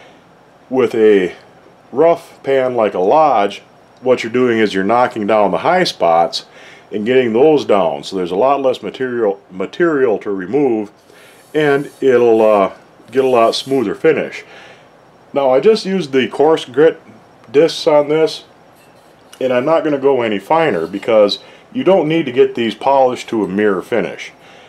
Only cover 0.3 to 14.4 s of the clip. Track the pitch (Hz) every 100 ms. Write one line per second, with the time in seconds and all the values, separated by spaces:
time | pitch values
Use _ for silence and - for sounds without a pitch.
0.3 | _ _ _ - 127 117 113 110 98 90
1.3 | - - - - _ - 120 165 165 -
2.3 | - 135 135 127 123 104 92 95 147 156
3.3 | 113 101 - - _ _ _ 127 120 117
4.3 | 123 127 113 104 95 95 120 123 117 101
5.3 | 107 98 87 139 185 175 - 85 82 82
6.3 | - - - - - - 107 107 131 120
7.3 | 110 156 147 110 101 82 71 - 95 87
8.3 | 92 131 139 131 120 98 - 127 120 104
9.3 | 98 - 92 95 - 170 143 127 95 107
10.3 | 98 90 139 135 110 101 _ _ - -
11.3 | - _ 151 147 139 143 - 135 120 120
12.3 | 110 110 104 95 - - _ - 131 131
13.3 | 120 113 - 131 135 101 82 160 127 76
14.3 | -